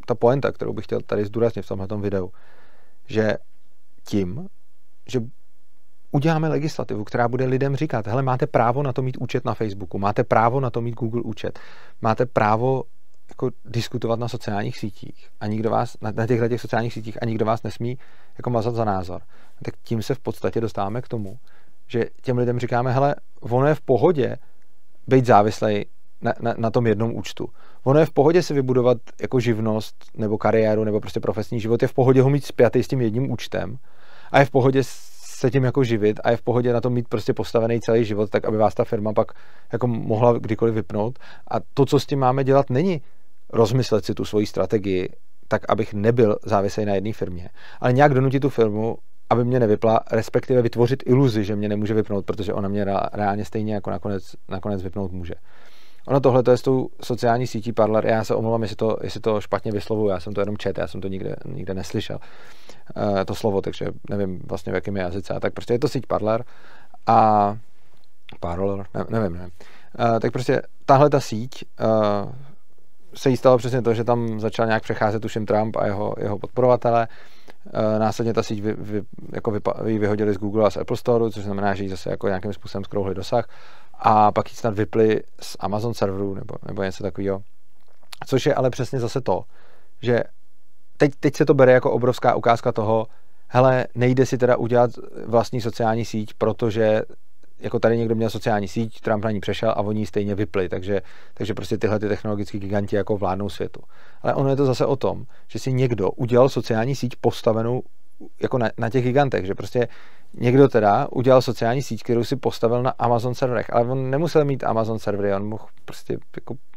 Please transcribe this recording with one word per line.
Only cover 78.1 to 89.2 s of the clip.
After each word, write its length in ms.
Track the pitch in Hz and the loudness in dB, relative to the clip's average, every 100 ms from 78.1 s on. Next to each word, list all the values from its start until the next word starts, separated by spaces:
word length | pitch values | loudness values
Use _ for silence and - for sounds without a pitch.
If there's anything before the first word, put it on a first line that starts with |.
| 104 117 | 0 0
ta 80 | 113 | 0
síť 200 | 110 107 | 0 -2
vy, 120 | 104 104 | -4 -4
vy, 240 | 98 107 - - 95 | -4 -6 -6 -8 -10
jako 180 | - - | -6 -4
vypa-, 360 | 104 98 - 107 | -4 -4 -4 -2
ji 120 | 110 | 0
vyhodili 360 | 104 104 104 | 0 2 0
z 40 | 98 | 0
Google 280 | 104 107 107 | -2 2 2
a 40 | |
z 60 | - | 2
Apple 200 | - 123 | -2 -2
Store, 340 | - 117 113 | 2 2 2
což 140 | 104 | -2
znamená, 300 | 101 98 101 | -4 -2 0
že 80 | 98 | 0
jí 60 | 98 | -2
zase 220 | 95 92 | -4 -4
jako 160 | 92 104 | -4 -2
nějakým 260 | 95 107 | -2 -4
způsobem 320 | 98 - 101 | -6 -8 -8
skrouhli 300 | 98 101 95 | -4 -4 -2
dosah. 300 | 92 98 120 - - - - - - | -4 0 0 0 -6 -10 -10 -10 0
A 340 | - 107 107 | 4 6 6
pak 180 | 98 101 | 4 -2
ji 60 | - | -2
snad 180 | 120 | -2
vypli 460 | 104 104 113 110 110 - - | 0 0 4 4 2 -2 -10
z 160 | - - | -10 -6
Amazon 340 | 95 104 117 | -4 -2 -2
serverů 400 | 110 101 95 101 | -2 -2 0 -4
nebo, 200 | 98 101 - - | -4 -8 -8 -8
nebo 160 | 98 | -4
něco 200 | 95 - | -4 -4
takového. 360 | 104 92 98 98 101 - - - - - - - - | -6 -4 -4 -4 -6 -10 -10 -10 -10 -10 -10 -10 -2
Což 200 | 131 147 | 0 2
je 80 | |
ale 160 | 131 131 | 2 0
přesně 300 | 120 123 135 | 0 -4 -2
zase 200 | 117 139 | -2 -2